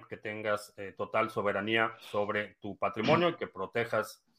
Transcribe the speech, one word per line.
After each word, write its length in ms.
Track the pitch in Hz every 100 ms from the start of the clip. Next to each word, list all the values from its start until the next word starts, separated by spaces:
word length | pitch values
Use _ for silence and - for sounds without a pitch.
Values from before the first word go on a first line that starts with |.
| -
que 100 | 104
tengas, 560 | 110 107 107 104 - -
eh, 160 | 98 -
total 340 | 101 110 110
soberanía 640 | 113 101 98 104 113 113 -
sobre 560 | - 104 101 104 104 -
tu 160 | 104 92
patrimonio 520 | 101 113 117 165 175
y 60 | 165
que 120 | 98
protejas 760 | 92 95 120 113 110 107 - _